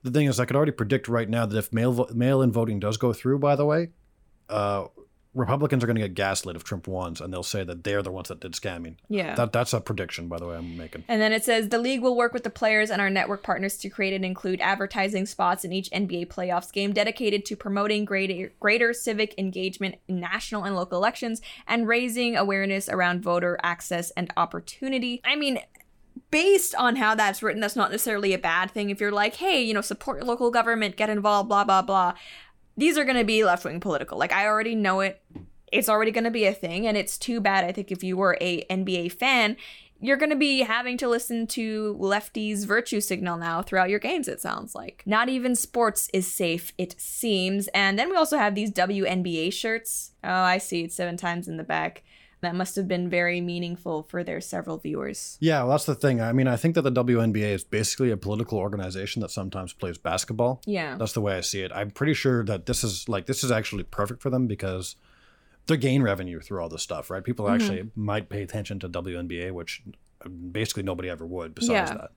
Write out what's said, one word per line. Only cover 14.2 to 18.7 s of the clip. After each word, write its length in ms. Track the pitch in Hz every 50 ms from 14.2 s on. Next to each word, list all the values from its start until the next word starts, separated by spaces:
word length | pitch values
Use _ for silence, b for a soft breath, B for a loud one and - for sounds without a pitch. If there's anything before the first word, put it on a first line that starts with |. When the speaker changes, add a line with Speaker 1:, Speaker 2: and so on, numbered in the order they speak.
| 185
Speaker 2:
include 360 | 185 185 - - 190 185 175
advertising 640 | - 185 196 196 196 196 - 208 190 196 214 185 190
spots 380 | 208 - - 185 175 175 185 -
in 80 | 180
each 160 | 180 196 190 -
N 140 | - 185 202
B 160 | 180 180 175
A 40 | 175
playoffs 460 | 170 - - 180 180 175 175 180 -
game 200 | - 202 196 202
dedicated 520 | 202 208 202 220 220 - 254 208 202 208 202
to 80 | - 214
promoting 480 | - - 202 196 202 202 208 214 208 208
greater, 480 | 202 202 190 190 190 185 170 185 - _ _
greater 340 | - 208